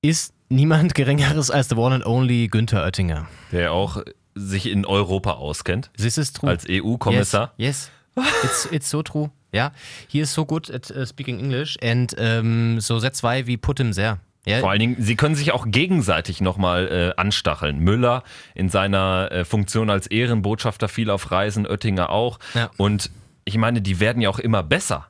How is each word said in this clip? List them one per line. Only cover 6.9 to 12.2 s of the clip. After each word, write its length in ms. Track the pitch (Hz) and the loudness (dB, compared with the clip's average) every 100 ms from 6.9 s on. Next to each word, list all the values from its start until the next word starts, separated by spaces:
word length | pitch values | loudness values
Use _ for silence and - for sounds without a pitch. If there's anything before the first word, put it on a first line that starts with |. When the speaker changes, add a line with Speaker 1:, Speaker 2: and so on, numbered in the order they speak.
| 120 - 120 123 104 120 _ | -2 2 2 2 0 -2 _
Speaker 1:
Yes, 340 | 120 139 - - _ - | -4 -4 -10 -20 _ -4
yes. 80 | 262 466 | 0 0
It's, 240 | 127 - - | 0 -2 -2
it's 200 | 160 - | -4 -2
so 120 | 147 | -4
true. 280 | 156 151 151 _ _ | -4 -4 -4 _ _
Ja, 200 | 98 135 - - - - | -2 -2 -6 -20 -20 -4
he 140 | 147 | -2
is 120 | 151 | -2
so 120 | - 156 | -2 -2
good 240 | 160 - | -2 -4
at, 200 | 127 - | -12 -10
uh, 120 | 139 | -8
speaking 360 | 127 - 131 120 | -8 -8 -8 -6
English 360 | 135 127 151 - | -4 -4 -4 -4
and, 320 | 120 120 123 | 0 2 0
ähm, 640 | - | 0